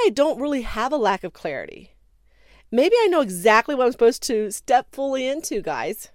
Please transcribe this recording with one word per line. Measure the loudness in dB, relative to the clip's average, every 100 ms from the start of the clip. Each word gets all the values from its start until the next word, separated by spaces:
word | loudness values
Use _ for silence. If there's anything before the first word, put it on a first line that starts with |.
| 2
I |
don't | 2 0 0
really | -4 -4
have | -6 -6 -4
a | 0
lack | 0 -2
of | -6
clarity. | -10 -10 -8 -12 -16 -20 _ _ _ _ _ _ _ -4
Maybe | 2 4 4
I | 4
know | 2
exactly | 0 2 4 4 2
what | 0 0
I'm |
supposed | 4 2 2
to | -4 -4 -4
step | -8 0 0 0
fully | -6 -4 -2 -4
into, | -6 -6 -6
guys. | -6 -6 -6 -8 -14